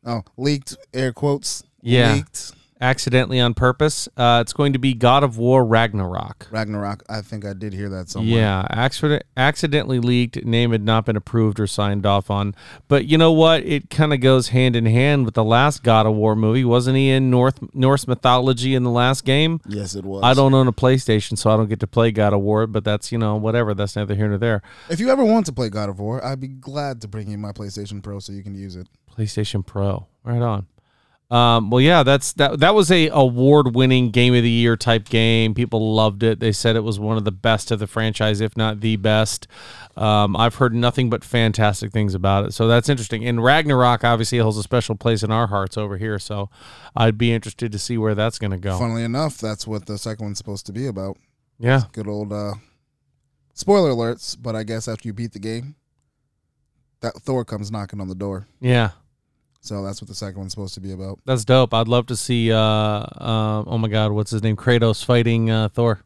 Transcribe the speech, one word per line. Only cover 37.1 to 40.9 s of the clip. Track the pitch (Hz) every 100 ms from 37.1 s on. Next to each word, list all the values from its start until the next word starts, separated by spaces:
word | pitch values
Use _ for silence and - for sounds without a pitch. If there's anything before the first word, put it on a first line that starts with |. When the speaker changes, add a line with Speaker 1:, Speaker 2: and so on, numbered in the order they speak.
| 110
Speaker 2:
of |
the | 104
best | 95 117 110 -
of | 110
the | 104
franchise, | - 110 104 110 104
if | 110 113
not | 110 107
the | 110 107
best. | 107 107 110 - - - - - - -
Um, | 107 107 104 101
I've | 117 -
heard | 127
nothing | 117 120